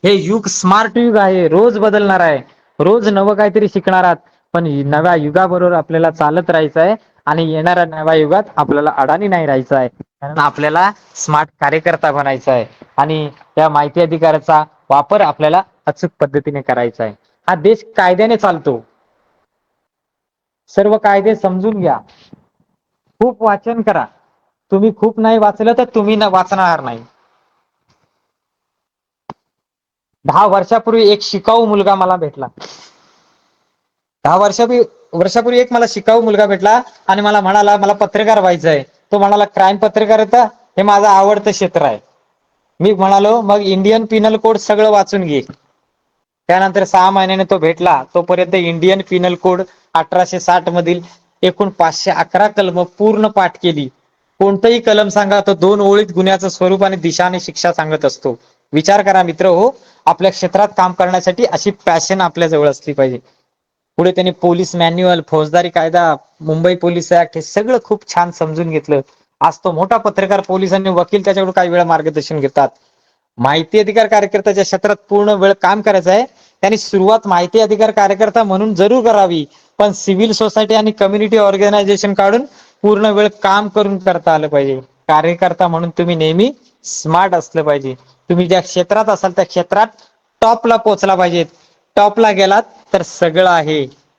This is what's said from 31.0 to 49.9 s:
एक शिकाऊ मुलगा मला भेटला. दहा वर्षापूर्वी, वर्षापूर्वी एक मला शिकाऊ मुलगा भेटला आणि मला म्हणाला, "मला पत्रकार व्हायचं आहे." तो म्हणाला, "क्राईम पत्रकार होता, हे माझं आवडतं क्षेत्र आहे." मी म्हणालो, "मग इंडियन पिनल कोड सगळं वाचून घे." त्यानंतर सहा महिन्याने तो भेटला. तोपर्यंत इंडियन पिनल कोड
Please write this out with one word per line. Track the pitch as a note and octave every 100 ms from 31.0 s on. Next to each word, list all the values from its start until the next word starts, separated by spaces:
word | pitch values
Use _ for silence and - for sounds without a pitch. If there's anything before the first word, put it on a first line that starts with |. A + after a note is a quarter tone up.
| G#3+
एक | G#3
शिकाऊ | - G3+ - A#3 A3+
मुलगा | G#3 F#3+
मला | G3 F#3 F#3
भेटला. | D#3 C#3 B2+ - - - - _ _ _ _ _ _ _ _ _ _ _ _ _
दहा | C#3+ F3
वर्षापूर्वी, | G3+ G3 A#3 B3 A#3 _ _
वर्षापूर्वी | E3 F3+ A3 A3+ B3
एक | B3
मला | A#3+ A#3+
शिकाऊ | - G3 A3+
मुलगा | A3+ G#3 G#3
भेटला | G3 G3 A#3 B3 _ -
आणि | F#3+
मला | G#3 G#3
म्हणाला, | F#3+ G3+ G3+ G3+
"मला | G3
पत्रकार | G3+ G#3 - G#3+ A3
व्हायचं | F#3 F3 D#3
आहे." | D3
तो | C3+ _ _ G3+
म्हणाला, | G3 G#3
"क्राईम | G3+ - F#3+ G3+
पत्रकार | G#3+ A3 G#3 A3
होता, | G#3+ A#3+
हे | A3+ - _ -
माझं | G3+ G3+ G#3
आवडतं | G3 G3 G#3 G#3
क्षेत्र | G3 F3+ F3+
आहे." | C#3+ G#2+ _ _ _ _ _ _ _ _
मी | F3+
म्हणालो, | G3+ F#3+ G3 G#3 A#3
"मग | G#3 G3+
इंडियन | G3 F#3+ G3 A3
पिनल | A3 A3 G#3+ A3
कोड | A3+ A3
सगळं | - G#3 G#3+
वाचून | G#3 G3 G3+
घे." | F3+ C#3+ - - _ _ _ _ _ _ _ _ _
त्यानंतर | F3 F#3+ F#3
सहा | F#3+ F#3+ F#3
महिन्याने | G3 F#3+ F#3+
तो | F#3 F#3+
भेटला. | D#3 E3 F3+ D3+ C3+
तोपर्यंत | F3 F3 F3+ F3+
इंडियन | F#3 E3+ E3+ F3 G3 F#3+
पिनल | F#3 F3+
कोड | F3 F#3+ F3+ F#3 _ _